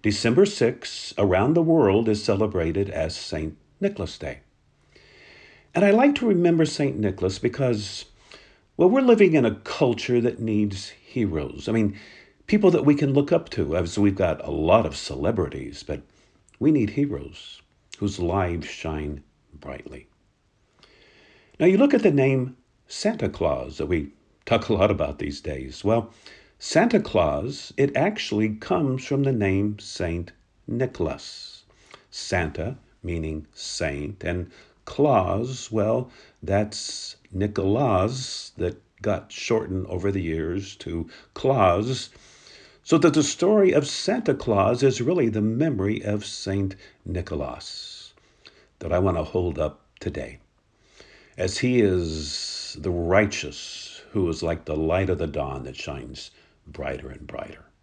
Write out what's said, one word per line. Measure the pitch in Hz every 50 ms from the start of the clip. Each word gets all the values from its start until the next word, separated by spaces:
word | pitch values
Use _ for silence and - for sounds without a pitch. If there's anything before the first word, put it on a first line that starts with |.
December | - 107 101 - - 113 123 151 202
sixth, | 202 - - 123 113 - - - - - - - - -
around | - 101 98 90 92 104 131 160
the | 170
world | 165 160 165 165 127 98 95 107 117 113
is | 104 104
celebrated | - - 104 98 110 101 92 90 82 80 80 95 98 98
as | - 76 80 80 -
Saint | - - - - 78 78 80 78 _ _ _ _ _
Nicholas | 196 196 202 - 92 - - -
Day. | - - 127 - _ _ _ _ _ _ _ _ _ _ _ _ _ _ _ _ - - - - - - - _ _ _ _
And | 165
I | 202 202
like | 202 226 262 285 285
to | - 247
remember | 226 196 170 175 170 170 160 160
Saint | 151 - - 143 139 - -
Nicholas | 107 98 92 - 90 92 95 -
because, | - 120 120 - 135 127 117 104 104 95 - - - - _ _ _ _ - - - - _ _ _ _ _
well, | - 170 185
we're | 226 269
living | 262 247 233 226 208 180
in | 156 151 120
a | 113 104
culture | 101 - - - - 156 123 120 - - - 123 120
that | 113 120 - -
needs | 113 113 107 104 104 104 98 98 - -
heroes. | - _ _ - - 131 110 95 80 78 71 - - 71 - 110
I |
mean, | 110 113 107 98 104 - - - - - - _ _ _ _
people | - 208 208 208 185
that | 165 - -
we | 147 147
can | 143 151 139 135
look | 143 143 -
up | - - - -
to, | - - - - 82 90
as | 90 85 - 104
we've | 101 101 95
got | 95 95 85 78 73 -
a | 73
lot | 73 78 78 82 95 113 113
of | - 69
celebrities, | - - - 67 64 71 95 - 95 82 69 - 71 64 60 - -
but | - - 76 69 - _ _ _ _ _ _ _ _ _ _ _
we | 120 151
need | 156 139 110 101
heroes | - 139 143 139 - 69 69 - - - - - - - _ _ _ _ _ _ -
whose | - 104 101 98 -
lives | 87 85 87 98 92 90 85 85 73
shine | - - - - 82 78 76 76 73 73 71 - _ _ _ _ _ -
brightly. | 73 - 73 67 - - - - 64 - _ _ _ _ _ _ _ _ _ _ _ _ _ _ _ - _ _ _ _ _ _ _ _ _ _ _ _ _ _ _
Now, | 156
you | 180 190 202
look | 269 285 277
at | 233
the | 214 196
name | 143 143 135 135 135 131 127 127 - _ _ _ _ _ _ _
Santa | - - - 208 233 - - 95
Claus | - - - 80 69 65 62 67 76 -
that | 80
we | 73 87 80 71 - _ _ _ _ _ _ _
talk | - 117 117 - -
a | 110
lot | 87 95 110
about | 101 - 80 71 71 -
these | 76 73 71 -
days. | - - 73 65 65 65 - -
Well, | - 101 113 117 113 - - _ _ - - - _ _ _ _
Santa | - - - 160 208 240 - 196
Claus, | - - - - 85 76 71 71 92 127 143 - - - -
it | - 139 139 143
actually | 131 151 202 214 - - - 110 104 110 110 107
comes | 107 - - 185 175 156 135 127 131 -
from | - 143 139 139
the | 135
name | 131 113 101 95 95 95 101 104 104 101
Saint | - - - - 90 85 85 85 85 - - _ _ _ _ _ _
Nicholas. | - 110 120 131 127 - - 87 78 - - - - - - - - - - _ _ _ _ _ _ - - _ _
Santa | - - - - 95 90 85 76 73 - 78 113 135 - _ _ _ _
meaning | - 87 85 82 80 78 78 78 78 _
saint, | _ - - - - - 85 78 69 71 73 69 98 - -
and | 85 87 90 85 - - - - _ _ _ _
Claus, | - - - 139 151 127 104 92 90 90 104 120 131 131 123 - -
well, | 113 110 101 107 117 123 131 127 - - - - _ _
that's | - - 98 101 107 107 - - - - - - - - - _ _ _
Nicholas | - 92 101 101 104 - 92 95 104 123 143 120 101 90 95 110 131 131 127 - - - - - _
that | - 87 90 - - _ _ _ _
got | 101 107 98 85 - _
shortened | - - - - 120 110 - - 95 95 92 92
over | 90 90 87 101
the | 95 98
years | 85 82 80 80 80 80 87 98 95 - -
to | _ - - 85 85 82 - - - - _ _
Claus, | - - 131 139 127 98 92 87 95 107 123 131 113 - - _ - _ - - _ _ - - - - - _ _
so | _ - 160
that | 160 170 165
the | 143 156
story | 147 147 - - 175 190 214 214 196 185
of | - 147 147
Santa | - - - - - 214 254 226 -
Claus | - - - 123 107 98 98 104 123 117
is | 135 135 113 -
really | 120 120 180 180 135 117
the | 101 107
memory | 104 110 113 123 151 165 131 98 95 98 110 -
of | - 107 104 104 101
Saint | - - - - 104 98 101 98 95 95 - - - _ _ _
Nicholas | 87 87 90 87 - 85 73 71 64 62 67 - - - - - - - - - - _ _ _ _ _ _ _ - _ _ _ _ _ _
that | - 85
I | 85 90
want | 95 95 85 82
to | 82
hold | 80 - 90 90 87 78 76
up | 78 76 - _ _ _ _ _
today, | - - 76 78 62 62 67 - _ _ _ _ _ _ _ _ _ _ _ _ - _ - - _ _ _
as | - 92 92 - -
he | - 127 127 123
is | 107 98 92 90 85 80 80 78 76 76 - - - - - - - - - -
the | - 92
righteous | 87 87 85 85 92 101 107 - - - - 71 71 - - - - - - - - - - -
who | - 107 92 85
is | 80 -
like | 85 82 82 80 -
the | - 78
light | 76 80 80 85 92 95 95
of | 90 73
the | 85
dawn | 78 69 73 71 67 67 67 62
that | 65 65
shines | - - - 69 69 65 62 64 65 - - _ _ _ _ _ _ _
brighter | 76 69 - 69 67 65 - 65 65
and | 67 62 -
brighter. | - - - - - - - - _ _ _